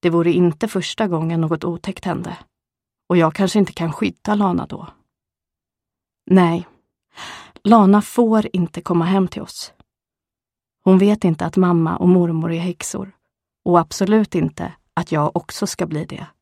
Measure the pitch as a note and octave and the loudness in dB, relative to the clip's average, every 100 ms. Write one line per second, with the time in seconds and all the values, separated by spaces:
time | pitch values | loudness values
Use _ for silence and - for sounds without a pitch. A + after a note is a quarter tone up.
0 | F3 E3+ E3+ F3 F3 E3 G#3+ G3 F3 - | 0 2 2 2 2 0 -4 -4 -8 -4
1 | G#3+ E3+ E3 E3 D#3+ D#3+ F3 E3 - F#3+ | -4 -2 -2 -2 -2 -2 -4 -8 -10 -10
2 | - E3+ F3 F3+ _ _ _ _ _ _ | -6 -6 -8 -12 _ _ _ _ _ _
3 | _ F3 D#3+ D#3 F#3+ G#3+ G3 - E3+ D3+ | _ 2 2 2 0 2 0 -2 -8 -4
4 | G3+ - - G#3 G3+ F3 - - - _ | -6 -6 -4 0 0 -2 -6 -12 -16 _
5 | _ _ _ _ _ _ _ _ _ _ | _ _ _ _ _ _ _ _ _ _
6 | _ _ - F#3+ F3 E3+ F3 _ _ _ | _ _ 2 4 4 0 -6 _ _ _
7 | _ - - - - - - A3+ G3 G#3 | _ -20 -18 -18 -20 -8 4 6 8 4
8 | G3+ - A#3 A3 G#3 G3 E3+ - - E3+ | 2 0 2 2 -2 -4 -4 -6 -2 -2
9 | E3+ F#3+ F#3 - - - - _ _ _ | 0 0 -2 -4 -14 -16 -18 _ _ _
10 | _ _ _ _ _ _ _ _ - F#3+ | _ _ _ _ _ _ _ _ 4 4
11 | G3 G#3 F#3 D#3+ E3 F3 F3+ E3+ D#3+ - | 4 2 0 -2 -2 2 2 2 0 0
12 | F3+ F3+ F3 D#3+ E3 E3 F3 F3 - - | 4 4 4 -2 -4 -4 -6 -8 -10 -12
13 | G3 _ _ _ _ _ - F3 D#3+ - | -12 _ _ _ _ _ 2 2 2 -4
14 | F#3+ A3 G#3 F3+ D#3+ - E3+ - _ - | 0 2 0 -2 -4 -4 -12 -12 _ -8
15 | E3+ D#3 D3+ F3 - - G3+ - F3 D#3 | -4 -2 -2 -4 -8 -8 -8 -6 -6 -6
16 | D#3 - - _ | -10 -12 -16 _